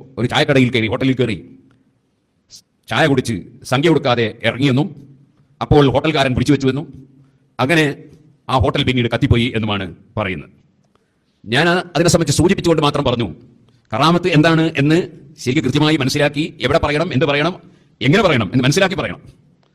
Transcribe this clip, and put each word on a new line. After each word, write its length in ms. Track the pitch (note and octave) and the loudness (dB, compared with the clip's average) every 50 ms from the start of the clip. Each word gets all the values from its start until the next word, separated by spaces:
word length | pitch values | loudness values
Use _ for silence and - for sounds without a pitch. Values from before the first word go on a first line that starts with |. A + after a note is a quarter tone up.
| - - - - | -14 -14 -8 -6
ഒരു 100 | A#2 B2 | -4 -2
ചായക്കടയിൽ 440 | - C3 D#3 D3 C#3+ C3+ B2+ A#2+ | 0 0 0 2 4 4 4 2
കയറി, 160 | G2+ A#2+ A2 G#2 | 2 0 -2 -2
ഹോട്ടലിൽ 280 | A2 - C3+ C3+ C3 | -2 -2 0 0 0
കയറി, 220 | A#2 B2+ A2+ G#2 D2+ - - - - _ _ _ _ _ _ _ _ _ _ _ _ _ _ _ _ _ _ - - - _ _ _ _ - | 0 0 -2 -4 -6 -10 -16 -20 -20 _ _ _ _ _ _ _ _ _ _ _ _ _ _ _ _ _ _ -20 -20 -20 _ _ _ _ -6
ചായ 140 | A2 A#2 D#3 D#3+ | -2 0 2 2
കുടിച്ച് 280 | C#3 B2+ B2 A#2+ A2+ F2 - - - - - | 2 0 0 -2 -4 -6 -8 -12 -18 -20 -8
സംഖ്യ 260 | - B2+ B2+ D3+ E3+ | -4 -2 0 2 2
കൊടുക്കാതെ 360 | D#3+ - - C3+ A#2+ A#2+ A#2 G#2 - - - | 2 2 2 0 0 0 0 -2 -4 -4 -4
ഇറങ്ങിയെന്നും 440 | A2+ A2 A#2 C3+ C#3+ B2 C3+ F3 G3+ - - - - - - _ _ _ _ _ _ _ - | -4 -2 0 0 0 2 0 -2 -2 -6 -14 -20 -20 -20 -20 _ _ _ _ _ _ _ -8
അപ്പോൾ 240 | A2+ - D#3 D3 C#3+ C3 | -2 2 4 4 4 4
ഹോട്ടൽക്കാരൻ 440 | A2 C#3 D3+ D#3 D3 D3 C#3 C3 B2 | 2 0 0 0 0 0 0 0 0
പിടിച്ചു 200 | - C3+ - C#3+ | 0 2 2 2
വെച്ചുവെന്നും 340 | C3+ C3+ C3 C3 C#3 - - - - - - _ _ _ _ _ _ _ _ _ - | 2 2 0 -2 -2 -6 -10 -12 -20 -20 -20 _ _ _ _ _ _ _ _ _ -4
അങ്ങനെ 260 | B2 C#3 E3+ D#3+ D3+ C#3 D3 - - - - - _ _ _ _ _ - | -2 0 2 2 2 0 -2 -6 -12 -20 -20 -20 _ _ _ _ _ -2
ആ 60 | B2+ C3 | -2 0
ഹോട്ടൽ 260 | B2+ C#3+ D3 D3 C3+ | 0 0 0 -2 0
പിന്നീട് 240 | B2 B2+ B2+ A#2+ A2+ | 0 0 0 0 -2
കത്തിപ്പോയി 360 | - A#2+ C#3 C3 B2 A#2+ A#2 B2+ A2 | -2 0 2 2 2 2 0 0 -2
എന്നുമാണ് 300 | A2+ A2 A2 G2+ G2 F#2+ F2 E2 - - _ - | -4 -4 -4 -4 -4 -6 -8 -12 -14 -20 _ -8
പറയുന്നത്. 360 | A2 G#2+ F2+ F#2 D2+ C2+ - - _ _ _ _ _ _ _ _ _ _ _ _ _ _ _ _ _ - | -6 -6 -4 -6 -8 -12 -16 -20 _ _ _ _ _ _ _ _ _ _ _ _ _ _ _ _ _ -8
ഞാൻ 220 | G2 A#2 B2+ E3 F3 F3 F3+ - - | -4 -2 0 2 2 0 0 -2 -4
അതിനെ 200 | - D3 E3+ E3+ | -2 -2 0 2
സംബന്ധിച്ച് 260 | E3 E3+ E3 D#3+ C#3 - | 2 2 2 0 0 2
സൂചിപ്പിച്ചുകൊണ്ട് 440 | D3+ F#3 G3 F#3+ D#3+ E3+ E3 D#3 D3+ | 2 2 0 0 0 0 0 2 2
മാത്രം 200 | C#3+ C#3+ C#3+ C#3+ | 0 0 0 0
പറഞ്ഞു, 240 | B2+ A#2+ A#2+ A2+ F2 - - - - _ _ _ _ _ _ _ _ | 0 0 -2 -2 -4 -6 -10 -18 -20 _ _ _ _ _ _ _ _
കറാമത്ത് 360 | - A2+ C#3+ D#3+ F3 E3+ F3 F#3 | -2 0 2 2 2 0 0 0
എന്താണ് 360 | E3+ D3+ D#3 E3 E3 D#3+ D#3+ D#3+ - C#3 | 2 2 4 4 2 2 0 0 0 0
എന്ന് 200 | C#3 D3 D#3+ F3 - - - - - - - - | 0 2 2 2 0 -2 -8 -18 -20 -20 -20 -10
ശരിക്കും 240 | - B2+ B2+ D3+ B2 | -6 -4 -2 -2 -2
കൃത്യമായി 340 | B2+ A#2+ D3 D3+ D3+ D#3 D#3 | -2 0 0 2 2 2 0
മനസ്സിലാക്കി 460 | - B2+ - D3 C#3+ D3 D3 D3 D#3+ F3 - - | 0 -2 -2 0 0 -2 -2 -2 -6 -6 -6 -4
എവിടെ 180 | A2 B2+ D3 - | -2 0 0 0
പറയണം, 300 | - D3 D3 D3 - F#3 - | 0 -2 -2 -2 -2 -2 -2
എന്ത് 120 | B2+ D#3+ | 0 0
പറയണം, 280 | C#3+ C#3+ C#3+ D3 E3+ F#3 - - - - _ _ _ _ - | 0 0 0 -2 -2 -4 -8 -12 -20 -20 _ _ _ _ -4
എങ്ങനെ 200 | - C3 D#3 G3+ A3 | 0 2 2 4 4
പറയണം 240 | F3+ D3+ A#2 G#2+ F2 | 2 2 0 -2 -2
എന്ന് 120 | F#2 C3 B2 | -2 0 0
മനസ്സിലാക്കി 320 | C3 D3 G3 G3 F#3 F#3+ | 0 2 2 0 0 0
പറയണം. 260 | E3 C#3 G2 - - - - - _ _ _ _ _ _ _ _ | -2 -6 -6 -8 -10 -16 -20 -20 _ _ _ _ _ _ _ _